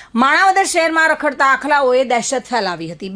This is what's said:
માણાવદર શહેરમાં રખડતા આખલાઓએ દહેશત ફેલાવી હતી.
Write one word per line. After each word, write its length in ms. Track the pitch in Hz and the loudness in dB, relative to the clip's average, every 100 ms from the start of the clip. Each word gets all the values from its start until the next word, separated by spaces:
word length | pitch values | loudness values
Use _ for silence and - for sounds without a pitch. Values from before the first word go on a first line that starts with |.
| - | -8
માણાવદર 520 | 226 269 320 381 381 370 | 0 2 4 2 2 0
શહેરમાં 440 | 339 330 320 320 | 0 0 2 0
રખડતા 400 | 294 294 254 277 | 0 -2 0 0
આખલાઓએ 520 | 262 277 285 254 254 240 | 0 0 2 2 2 2
દહેશત 460 | 240 - 254 - | -2 -2 -6 -4
ફેલાવી 360 | 240 190 165 165 | -4 -4 -6 -10
હતી. 180 | 165 190 | -12 -2